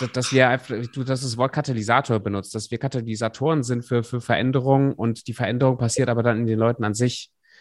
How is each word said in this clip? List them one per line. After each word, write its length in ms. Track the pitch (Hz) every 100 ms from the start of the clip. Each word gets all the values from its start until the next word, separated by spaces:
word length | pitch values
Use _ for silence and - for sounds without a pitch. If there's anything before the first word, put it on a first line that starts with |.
da-, 60 | 127
dass 260 | 127 127
wir 160 | 131 127
einfach, 260 | 123 -
du 280 | 110 120 135
hast 200 | 127 131
das 140 | 131 113
Wort 160 | 131
Katalysator 640 | - 143 117 104 123 139 110
benutzt, 360 | 101 101 95
dass 160 | 113 -
wir 80 | 117
Katalysatoren 840 | 135 127 117 107 113 - 147 160
sind 220 | 120 120
für, 180 | 117 120
für 200 | 113 123
Veränderung 720 | - 107 123 131 127 135 139
und 340 | - 117 113 -
die 60 |
Veränderung 420 | 113 107 123 131 123
passiert 320 | 117 135 123
aber 140 | 117
dann 160 | 120 110
in 80 | 117
den 120 | 110
Leuten 240 | 113 120
an 120 | 104
sich. 360 | 104 123 - - _ _ _